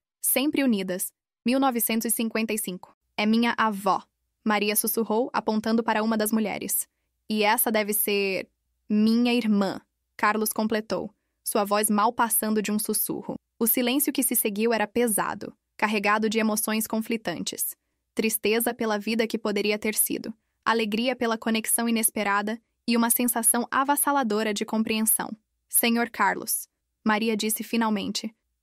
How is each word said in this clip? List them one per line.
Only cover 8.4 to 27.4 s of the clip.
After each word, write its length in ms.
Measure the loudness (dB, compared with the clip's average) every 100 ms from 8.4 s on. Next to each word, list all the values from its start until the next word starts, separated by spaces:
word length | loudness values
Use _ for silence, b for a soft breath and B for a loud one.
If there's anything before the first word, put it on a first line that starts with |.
| -6 _ _ _ 0
minha 440 | 2 4 4 4
irmã", 460 | 2 4 2 2 -2 -12 _ _ -2
Carlos 360 | 0 2 -2
completou, 600 | -2 -2 -2 -2 -6 -6 -14 _ _
sua 220 | -2 -2
voz 240 | 2 0 2
mal 220 | 2 2
passando 480 | 2 0 0 0 -2
de 80 | -2
um 80 | -2
sussurro. 560 | -2 -4 -4 -6 -8 -12 _ -2
O 80 | 0
silêncio 460 | 2 0 0 0
que 100 | 0
se 140 | 0 0
seguiu 360 | -2 0 0
era 140 | 0 0
pesado, 680 | 0 0 0 -2 -6 -10 -14 _ -4
carregado 520 | 0 2 2 2 2
de 100 | 2
emoções 480 | 0 0 0 -2 -2
conflitantes. 880 | -4 -2 -4 -4 -6 -6 -6 -8 -10 _ _ _
Tristeza 600 | -2 -2 0 0 2 0
pela 240 | -2 -2 -2
vida 280 | 0 0 0
que 120 | -2
poderia 400 | -2 -2 0 -2
ter 160 | -2
sido, 380 | -2 -2 -4 -8 -14 _ _
alegria 520 | -2 0 0 -2 -2 -2
pela 220 | -2 -2
conexão 500 | -2 -2 0 0 0
inesperada 720 | 0 0 -2 0 0 -2 -6 _ _ 0
e 100 | 2
uma 120 | 2
sensação 580 | 2 0 0 0 0 0
avassaladora 840 | 0 2 2 2 2 2 0 0
de 120 | -2
compreensão. 680 | -2 0 0 0 0 0 -4 -12 _ _ _
"Senhor 400 | 0 2 2 -2
Carlos", 580 | 0 0 0 -4 -6 -8 _ _ _
Maria 320 | 0 0 0
disse 300 | 0